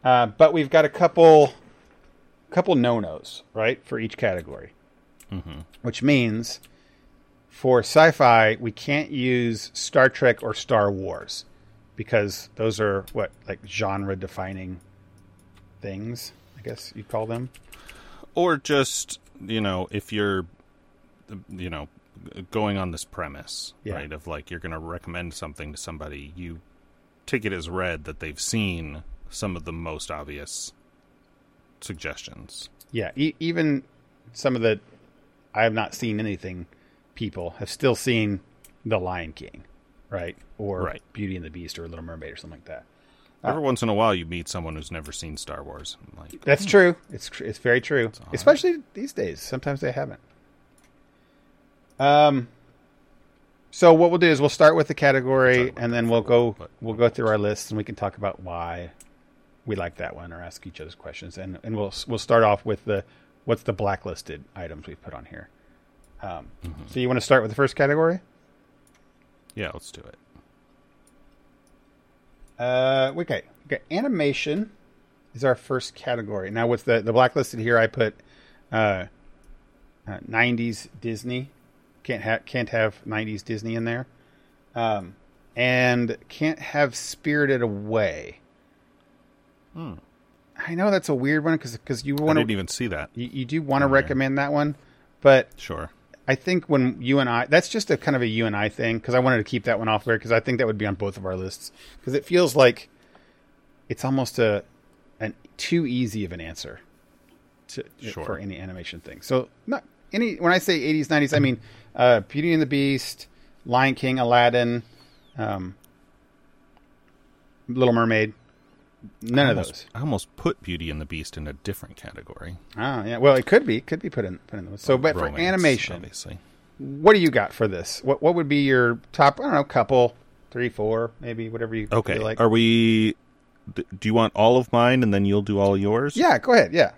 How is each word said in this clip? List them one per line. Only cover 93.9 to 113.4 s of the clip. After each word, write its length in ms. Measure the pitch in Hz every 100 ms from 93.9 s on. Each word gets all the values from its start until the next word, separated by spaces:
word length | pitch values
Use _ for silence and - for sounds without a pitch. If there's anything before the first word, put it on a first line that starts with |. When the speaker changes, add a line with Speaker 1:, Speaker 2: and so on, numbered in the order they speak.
Speaker 2:
here. 40 | 135
Speaker 1:
recommend 420 | 135 131 135 139
that 140 | 139
one, 220 | 147 147 143 _ _ _ _
but 280 | 143 131 - -
Speaker 2:
Sure. 320 | - 80 80 _ _ - -
Speaker 1:
I 80 | 135
think 300 | - 180 -
when 360 | 143 127 -
you 180 | 123 139
and 80 | 127
I, 180 | 117 123
that's 220 | 156 -
just 200 | 226 -
a 80 | 143
kind 180 | - 139
of 60 |
a 60 | 120
you 180 | 110 113
and 100 | 101
I 140 | 107
thing, 300 | - 117 113
'cause 160 | - 123
I 40 |
wanted 180 | 131 123
to 60 |
keep 200 | 104 123
that 160 | 110 107
one 80 | 110
off 160 | 107 -
there 120 | 113
'cause 120 | 107
I 80 | 113
think 160 | 120 120
that 80 | 117
would 100 | 107
be 80 | 107
on 80 | 92
both 220 | 101 98
of 80 | 95
our 100 | 92
lists, 360 | 95 - - _ - -
'cause 100 | -
it 100 | 139 139
feels 300 | 175 175 131
like 320 | 127 117 - _ _ _ _ _ _ _ _ _ _
it's 160 | - 131
almost 320 | 135 123 -
a, 260 | 113 101 - _ _ _ _ _
an 140 | 110 - - -
too 280 | - 170 147
easy 360 | 123 120 107 95
of 60 |
an 80 | 87
answer 400 | 82 80 73 - _ _ _ _ _ _ _ _ _
to, 140 | - - _
Speaker 2:
Sure. 220 | 113 92 78
Speaker 1:
for 120 | 90
any 220 | 101 95
animation 400 | 92 92 85 85
thing. 220 | - -
So 280 | - 127 - _ -
not 180 | 269 _ _ _
any, 220 | 202 233 175
when 160 | 170
I 80 | 180
say 160 | 180 170
eighties, 260 | 135 156 139
nineties, 240 | 151 143
I 60 | 147
mean, 200 | 139 120 - - - -
uh, 240 | 123 117
Beauty 320 | 95 143 165
and 80 | 165
the 60 | 147
Beast, 580 | 139 139 135 - - - _